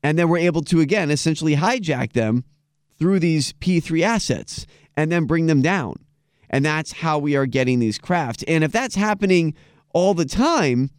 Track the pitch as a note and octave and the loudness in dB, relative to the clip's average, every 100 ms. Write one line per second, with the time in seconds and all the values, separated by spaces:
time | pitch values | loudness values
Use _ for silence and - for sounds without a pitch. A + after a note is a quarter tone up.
0 | D3 D#3+ E3+ F3 F3 E3 - E3 D3+ G#3 | 0 2 2 2 2 0 0 2 2 0
1 | D3+ D3 D#3+ D#3 D#3 D3 F#3+ C4 E3+ B2+ | 0 0 0 0 0 2 2 0 -2 -4
2 | B2+ A#2+ A2 A#2+ - _ _ _ _ _ | -2 -2 0 -2 -4 _ _ _ _ _
3 | E3 G3 E3 D#3 C3 - F3+ F3 - D#3+ | 0 2 2 0 -2 -4 0 0 0 0
4 | F#3+ A3+ - A#2+ - - - _ _ - | 0 0 -2 -6 -6 -14 -16 _ _ -4
5 | D#3+ E3+ C#3 E3 D#3+ D3 D3 F#3+ A2+ - | 0 0 0 0 2 2 2 0 -4 -10
6 | _ _ _ _ _ C3+ D3+ D#3 D#3 - | _ _ _ _ _ -2 0 -2 -6 -6
7 | E3 D3+ D3 C#3 C3+ C3 B2+ B2 A2+ G#2+ | -2 -2 0 0 0 0 0 2 0 -4
8 | - F3 C3+ A2+ - D#3+ D#3 A3+ B3+ F#3+ | -2 -2 -2 -8 -2 0 2 0 -2 -2
9 | G#3+ G#3 G3 F3+ D#3+ - _ _ _ E3+ | -2 0 2 2 2 -4 _ _ _ 0
10 | F#3 F3 C#3+ F#3+ C#4+ D#4+ D3+ B2 C3+ | 2 2 -2 0 2 2 2 0 -2